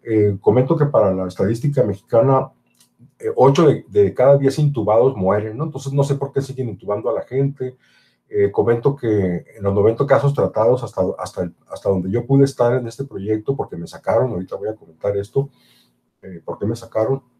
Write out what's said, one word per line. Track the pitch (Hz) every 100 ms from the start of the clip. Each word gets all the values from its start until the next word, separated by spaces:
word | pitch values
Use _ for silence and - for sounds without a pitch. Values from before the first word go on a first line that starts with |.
Eh, | 120 110 104 98
comento | - 113 135 160
que | 143
para | 117 101
la | 92 92
estadística | - 101 117 147 139
mexicana, | 110 95 _ 113 123 135 - _ _ _ _ _ - _
eh, | 110
ocho | 120 131 139 160
de, | 113 -
de | 104 101
cada | - 127 139
diez | 135 135
intubados | 147 131 101 110 131
mueren, | 107 92 104 110 113
¿no? |
Entonces, | 156 - 139
no | 139
sé | 139
por | 139 135
qué | -
siguen | 139 123 120
intubando | 98 92 104 117
a |
la | 110
gente. | - 131 139 - 127 - _ _ _ _ _
Eh, | 104 101
comento | 101 104 117 143 139
que | 117 104 92 85 - -
en |
los | 98
noventa | 101 104 117 139
casos | 131 143
tratados | 143 95 107 113 120
hasta, | 107 - 92 -
hasta | 90 -
el, | 87 - _
hasta | - 101
donde | 95 90
yo | 113
pude | 120 139
estar | 139 - 120
en | 127 117
este | -
proyecto, | 135 104 98 107 120
porque | 139 101 87
me | 85
sacaron, | 82 - 110 123
ahorita | 95 92 -
voy | 104
a |
comentar | 104 87 80 101 101
esto, | 101 139 139 _ _ _ _ _ _ _
eh, | 95 90
por | - -
qué |
me | 104 113
sacaron | - 110 113 135 _ _